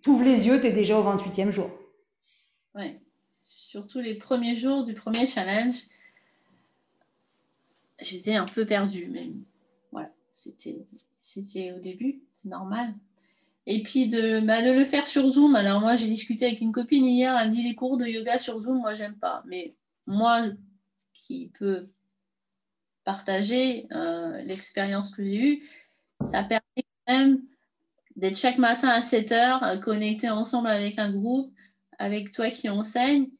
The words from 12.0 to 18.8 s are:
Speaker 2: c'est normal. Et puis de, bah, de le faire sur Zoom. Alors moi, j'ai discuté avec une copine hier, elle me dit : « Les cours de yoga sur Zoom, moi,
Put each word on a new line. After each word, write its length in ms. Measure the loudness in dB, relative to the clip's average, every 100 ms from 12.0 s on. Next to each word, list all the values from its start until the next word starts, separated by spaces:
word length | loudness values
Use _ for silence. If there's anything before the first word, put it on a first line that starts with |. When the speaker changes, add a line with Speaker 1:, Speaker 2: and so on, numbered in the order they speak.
| -6 -6 _ _
Speaker 2:
c'est 140 | -14
normal. 440 | -12 -8 -6 -6 -10 _ _ _ _ _ _ -2
Et 160 | -2
puis 280 | 0 0 2
de, 360 | 2 2 2 2
bah, 160 | 2
de 100 | 4
le 120 | 4
faire 240 | 4 0 0
sur 180 | 2 4
Zoom. 280 | 6 6 6
Alors 240 | 4 2
moi, 160 | 4 2
j'ai 120 | 2
discuté 380 | -2 -2 0 0
avec 140 | 0
une 140 | -2
copine 320 | -2 2 4 6
hier, 320 | 4 4 2
elle 80 | 2
me 60 |
dit : « 100 | 0
Les 120 | -2 -2
cours 220 | -2 -2
de 80 | -2
yoga 320 | -4 -2 -2
sur 220 | -2 -6
Zoom, 200 | -2
moi, 140 | -2